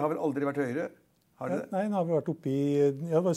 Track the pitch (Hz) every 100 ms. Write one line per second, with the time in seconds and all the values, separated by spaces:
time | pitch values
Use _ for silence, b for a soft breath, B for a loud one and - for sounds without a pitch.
0 | 151 165 160 139 139 139 135 131 - -
1 | _ _ _ - 131 151 - 185 214 202
2 | 170 160 151 151 139 135 143 143 143 139
3 | 165 160 180